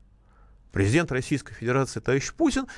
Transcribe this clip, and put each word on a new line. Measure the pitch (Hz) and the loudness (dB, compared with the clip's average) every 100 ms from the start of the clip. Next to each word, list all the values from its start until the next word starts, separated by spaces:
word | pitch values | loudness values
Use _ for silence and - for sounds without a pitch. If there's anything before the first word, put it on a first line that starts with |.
| - - _ - - - - | -20 -20 _ -20 -20 -20 -6
Президент | - 98 143 170 | 0 2 2 2
Российской | 127 127 143 - | -2 -2 -2 -4
Федерации | - 113 127 135 - | -6 0 0 0 -2
товарищ | - 135 - | 0 0 -2
Путин | - 311 262 269 | 0 2 2 -2